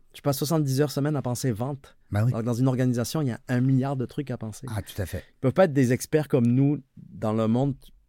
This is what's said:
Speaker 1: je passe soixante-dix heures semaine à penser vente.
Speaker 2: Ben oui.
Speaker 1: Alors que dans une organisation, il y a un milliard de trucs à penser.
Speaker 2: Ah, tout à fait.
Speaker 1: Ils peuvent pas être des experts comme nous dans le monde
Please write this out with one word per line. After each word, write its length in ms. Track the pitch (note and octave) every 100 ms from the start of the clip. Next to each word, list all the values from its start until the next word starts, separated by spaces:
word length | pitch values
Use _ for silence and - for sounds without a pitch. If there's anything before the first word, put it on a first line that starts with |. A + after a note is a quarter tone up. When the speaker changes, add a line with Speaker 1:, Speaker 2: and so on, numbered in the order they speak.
| -
Speaker 1:
je 60 | -
passe 180 | C#3+ C#3
soixante-dix 420 | C#3 D#3+ C#3+ C3
heures 100 | D3
semaine 260 | C#3 C#3+ D3+
à 60 |
penser 280 | B2 B2 C3+
vente. 440 | G#2 B2+ C#3 - - _
Speaker 2:
Ben 120 | G2+
oui. 60 | A#2
Speaker 1:
Alors 120 | A#2
que 40 | A2+
dans 80 |
une 140 | A#2 C3
organisation, 540 | B2+ B2+ A#2+ A#2 D#3+
il 60 | C#3+
y 40 |
a 80 | A2 -
un 120 | B2
milliard 360 | C3 C3+ C3+ C#3
de 100 | A#2+
trucs 240 | - C3+
à 60 | A#2+
penser. 300 | A2 G#2+ B2+
Speaker 2:
Ah, 80 | G#2
tout 180 | - -
à 60 | F#2+
fait. 180 | E2+ - _
Speaker 1:
Ils 20 |
peuvent 120 | C3+
pas 120 | D3
être 80 | F#3
des 200 | C#3 B2
experts 360 | B2 - D#3 D3
comme 180 | C#3 A#2+
nous 320 | B2 C#3 D3 - -
dans 360 | - - A2
le 160 | A2 A2
monde 260 | A#2 C#3+ C3+ - -